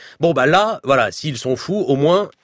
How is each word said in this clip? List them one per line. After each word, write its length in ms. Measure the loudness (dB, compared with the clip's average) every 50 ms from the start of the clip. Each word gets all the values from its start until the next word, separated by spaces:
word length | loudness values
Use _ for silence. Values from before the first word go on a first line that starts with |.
| -18 -20 -8 -2
Bon, 140 | -2 0
bah 140 | 2 2 2
là, 340 | 4 4 2 2 0 -2 -4
voilà, 300 | -2 0 2 2 2 0
s'ils 240 | -4 -6 -8 -8 -8
sont 200 | -6 -4 -4 -4
fous, 280 | -4 -4 -4 -4 -4 -2
au 100 | 0 0
moins, 340 | 2 2 2 2 2 0 -2 -10 _